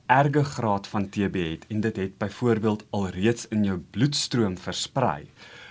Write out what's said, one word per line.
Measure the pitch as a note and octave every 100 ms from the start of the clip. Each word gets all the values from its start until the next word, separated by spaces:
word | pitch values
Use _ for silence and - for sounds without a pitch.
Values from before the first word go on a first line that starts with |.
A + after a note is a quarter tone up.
| -
erge | C3 C#3+ D3
graad | C#3+ - A2+ G2+ -
van | G#2+ G2
T | G#2+ F#2+
B | F#2
het | E2 D#2+ -
en | G#2+
dit | A2 G2
het | F#2+ -
byvoorbeeld | G2+ - B2 G#2+ G#2+ G#2 -
alreeds | G#2 F#2 F2 G#2+ A#2 -
in | G#2+
jou | G2+ F#2
bloedstroom | - G2+ D3 C#3+ - A#2+ G2+ F2+
versprei, | G2 - - C#3 A2+ D2 D2 - - - -